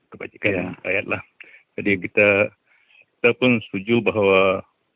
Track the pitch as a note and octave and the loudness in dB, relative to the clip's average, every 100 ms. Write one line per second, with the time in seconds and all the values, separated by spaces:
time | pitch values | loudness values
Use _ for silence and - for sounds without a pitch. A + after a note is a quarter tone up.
0 | _ - G2 - G#2+ F#2 F2+ F2 F#2 F#2+ | _ -18 -18 -6 -4 -4 -6 -8 -6 -6
1 | - G#2 - - - - _ - G2+ F#2+ | -4 -8 -10 -20 -20 -20 _ -6 -4 -4
2 | F2+ - G#2 G2 G#2+ _ _ _ _ _ | -2 2 2 2 0 _ _ _ _ _
3 | _ _ A#2+ A#2 B2+ A#2 - G2+ G2 A#2 | _ _ -2 2 2 0 -2 -8 -2 0
4 | A2 G#2+ G2 F#2+ F#2+ F#2+ - _ _ | 0 0 2 4 2 0 -6 _ _